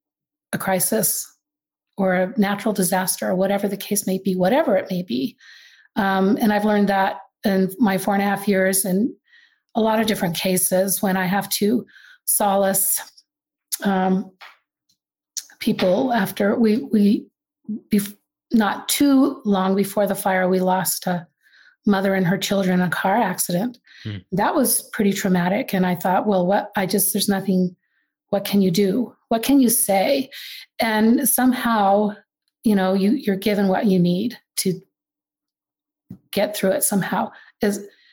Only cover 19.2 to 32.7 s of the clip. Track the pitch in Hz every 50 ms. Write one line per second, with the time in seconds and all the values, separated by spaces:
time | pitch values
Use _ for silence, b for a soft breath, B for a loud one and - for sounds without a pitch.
19.2 | 277 - 269 - - 208 202 185 185 190 190 202 190 196 - 214 202 190 196 196
20.2 | - 202 190 185 185 185 185 185 185 185 185 185 175 - - - - 185 175 175
21.2 | 175 - _ b b b b b b b b b b 208 202 190 196 196 190 190
22.2 | 185 170 196 - - - 202 196 190 185 180 180 180 170 - - - 190 196 240
23.2 | 226 185 180 - - - 175 175 220 247 - - B B B B B 110 104 92
24.2 | B - 190 190 220 311 359 311 247 208 - - - - - - 208 196 196 -
25.2 | - 190 180 180 175 180 196 240 269 - - 185 185 180 180 175 - 190 185 196
26.2 | - 208 202 185 175 180 202 220 - - - 208 190 170 214 196 196 - - 202
27.2 | 202 208 196 190 196 196 185 185 180 180 - _ _ _ _ _ _ _ _ _
28.2 | _ - 202 196 196 - 202 202 190 185 165 202 202 190 190 254 226 - - _
29.2 | _ - 233 226 226 - 277 277 254 226 220 - - - 196 196 190 285 277 277
30.2 | 262 - B B B B B B B B B - 226 226 214 214 214 226 240 311
31.2 | 285 - - 254 247 254 247 247 - 233 226 214 196 196 196 208 214 208 208 -
32.2 | _ _ _ _ _ _ _ _ - 214